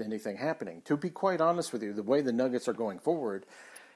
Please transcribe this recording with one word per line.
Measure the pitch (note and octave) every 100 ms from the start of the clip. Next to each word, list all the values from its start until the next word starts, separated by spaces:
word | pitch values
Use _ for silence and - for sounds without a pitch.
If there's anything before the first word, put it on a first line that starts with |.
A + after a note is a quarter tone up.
anything | G#2+ G#2+ A2 G2+
happening. | C#3+ D#3+ G2 E2+
To | - C#3+
be | F3+
quite | - G3 F3
honest | E3 F3 D#3+
with | A2+
you, | G#2
the | G#2
way | G2+ C#3+
the | C3+
Nuggets | A#2 B2+ B2 -
are |
going | A2+ A2 F#2
forward | D3+ E3 A#2+ G2 - - - - -